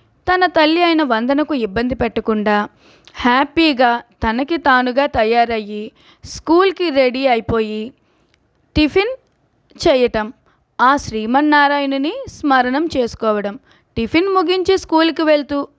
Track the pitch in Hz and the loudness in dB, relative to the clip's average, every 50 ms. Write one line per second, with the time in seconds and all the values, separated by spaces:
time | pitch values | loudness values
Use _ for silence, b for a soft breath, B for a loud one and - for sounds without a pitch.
0 | _ _ _ _ _ - 359 370 370 349 - 330 311 302 320 339 349 339 330 311 | _ _ _ _ _ -2 0 0 0 2 2 2 2 4 4 2 2 2 2 2
1 | 311 262 233 220 226 247 277 285 302 - 311 269 226 202 190 226 240 247 262 - | 2 0 0 0 0 0 0 0 0 -2 -2 -4 -4 -4 -4 -4 -4 -4 -4 -4
2 | 247 226 - 233 214 - 220 214 208 214 214 208 208 - _ b b b b b | -4 -4 -4 -4 -4 -4 -2 -2 0 0 0 0 -2 -4 _ b b b b b
3 | b b b b - 240 247 262 294 285 - - 330 320 285 233 262 240 240 240 | b b b b 0 2 2 2 0 0 0 2 2 2 2 2 2 2 2 0
4 | - _ _ - - 226 220 240 285 269 339 330 - 285 262 254 254 247 240 247 | -4 _ _ -6 -4 -4 -2 -2 -2 -4 -4 -2 2 2 4 4 2 0 0 0
5 | 277 294 - 262 220 220 226 240 233 233 233 220 220 202 208 208 208 - - b | 0 0 0 0 0 2 2 2 0 0 -2 -6 -6 -8 -10 -12 -12 -12 -16 b
6 | b b b b b - - - - - 320 339 381 392 330 - 359 339 277 277 | b b b b b -18 -16 -8 -2 2 2 4 4 2 0 -2 -4 -2 2 2
7 | 262 247 233 254 269 269 247 226 220 - 233 226 220 214 214 214 214 240 - _ | 2 2 2 0 0 0 0 0 -2 -2 -4 -4 -4 -4 -6 -8 -10 -10 -14 _
8 | _ _ _ _ _ _ _ _ _ _ _ _ _ _ - - 302 285 - 381 | _ _ _ _ _ _ _ _ _ _ _ _ _ _ -2 0 0 2 2 0
9 | 403 453 523 - _ _ _ _ _ _ _ _ _ _ _ - - 349 294 262 | 0 0 -2 -8 _ _ _ _ _ _ _ _ _ _ _ -2 2 2 4 4
10 | 247 240 - 220 214 214 - _ _ _ _ _ _ _ _ - 226 254 277 285 | 2 0 0 -2 -6 -8 -10 _ _ _ _ _ _ _ _ 0 2 2 2 2
11 | - - 226 220 214 220 240 277 302 302 294 294 285 285 285 285 285 277 277 269 | -2 -6 -8 -6 -4 -2 0 2 2 4 4 4 4 2 2 0 -2 -2 -2 -2
12 | 269 311 415 539 539 - - - - 294 262 262 247 247 254 277 330 330 - 277 | -4 -4 -6 -8 -10 -14 -12 -6 -2 0 2 2 2 0 -2 -2 -4 -4 -2 -4
13 | 247 226 - - - 220 214 208 196 202 202 - _ b b b b b - - | -4 -4 -6 -4 -2 -2 -2 -2 -4 -6 -8 -12 _ b b b b b -8 -6
14 | 226 220 - 320 359 392 381 381 359 320 359 381 359 339 381 370 - - 330 320 | -4 -2 0 0 0 0 0 0 0 0 0 -2 0 0 0 -2 0 0 2 2
15 | 320 330 311 - 330 302 302 302 277 - 285 285 277 - _ | 2 2 0 0 0 2 2 0 0 -2 -6 -6 -6 -8 _